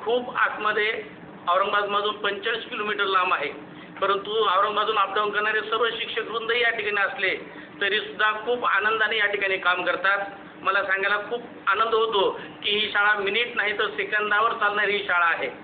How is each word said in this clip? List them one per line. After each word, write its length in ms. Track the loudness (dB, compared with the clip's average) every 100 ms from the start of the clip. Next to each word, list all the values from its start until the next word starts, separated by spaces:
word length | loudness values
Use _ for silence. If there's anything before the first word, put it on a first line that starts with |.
खूप 320 | 0 0 0 0
आतमध्ये 680 | 0 0 -2 0 0 -2 -8 -14 -18 -8 0
औरंगाबादमधून 680 | 2 4 2 0 0 -2 -2
पंचेचाळीस 480 | -4 -2 -4 -4 -6
किलोमीटर 380 | -6 -4 0
लांब 300 | 2 2 2
आहे, 160 | 0 -2 -6 -14 -16 -16 -2
परंतु 300 | 0 2 0
औरंगाबादमधून 640 | 0 4 4 4 2 0 2
अपडाऊन 340 | 2 2 0
करणारे 280 | 0 0 0
सर्व 300 | 0 0 0
शिक्षक 420 | 0 -4 -4 -4
वृंद 200 | -6 -2
या 180 | 2 2
ठिकाणी 320 | 0 -2 0
असले 340 | 0 0 -2 -2 -8 -16 -16 -4
तरीसुद्धा 500 | 0 0 -4 0 0
खूप 340 | 0 -2 0 2
आनंदाने 520 | 2 2 0 0 2
या 80 | 0
ठिकाणी 320 | 0 -2 0
काम 280 | 0 0 0
करतात. 400 | 0 0 0 -2 -10 -16 -6
मला 220 | 0 0
सांगायला 340 | 0 0 0 0
खूप 240 | -2 -8 -8 -6 0
आनंद 260 | 2 4
होतो 460 | 4 4 4 2 0 -10 -8
की 140 | -2 0
ही 140 | 2
शाळा 220 | 4 4
मिनिट 340 | 4 2 0 0 0
नाही 240 | -2 0
तर 80 | -2
सेकंदावर 640 | 0 -2 0 2 4 2
चालणारी 400 | 2 0 2 2
ही 120 | 0 2
शाळा 180 | 4 4
आहे. 240 | 2 -4 -6